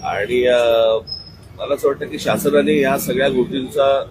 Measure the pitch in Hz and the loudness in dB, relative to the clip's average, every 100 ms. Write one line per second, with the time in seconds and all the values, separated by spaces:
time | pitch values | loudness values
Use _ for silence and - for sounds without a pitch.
0 | - 87 104 123 123 123 117 117 113 110 | -6 -6 -2 0 2 2 4 4 2 0
1 | - - - - - - 113 143 147 139 | -4 -14 -14 -20 -20 -14 -6 0 0 -2
2 | 147 151 - 107 147 143 143 151 135 139 | -8 -6 -2 -2 2 2 2 2 2 0
3 | - 127 135 131 117 135 127 147 139 135 | -2 0 0 0 -2 -2 -6 0 2 2
4 | 113 | -2